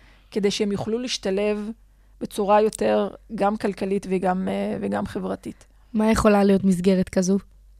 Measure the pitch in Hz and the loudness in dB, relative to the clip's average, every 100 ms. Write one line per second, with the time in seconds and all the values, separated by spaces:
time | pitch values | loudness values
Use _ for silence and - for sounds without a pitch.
0 | _ _ _ 214 202 - 208 202 - 226 | _ _ _ -2 0 0 -2 -2 -4 -4
1 | 247 - 202 190 208 208 208 226 _ _ | -4 -6 -4 -2 0 -2 -6 -12 _ _
2 | _ _ - - 196 208 214 - 214 214 | _ _ -8 -4 2 4 4 0 0 0
3 | 202 - - 226 196 220 214 190 190 202 | -2 -6 -12 -2 -2 0 -4 -4 -4 -4
4 | 190 185 190 185 190 196 202 196 196 202 | -2 -2 0 -2 -2 -4 -4 -4 -4 -4
5 | 208 208 185 190 - - - _ _ 214 | -6 -6 -6 -8 -10 -16 -20 _ _ 0
6 | 220 220 220 202 202 196 190 180 185 185 | 2 4 4 6 6 4 4 2 2 2
7 | 185 190 180 196 - - - | 2 0 2 0 -2 -18 -20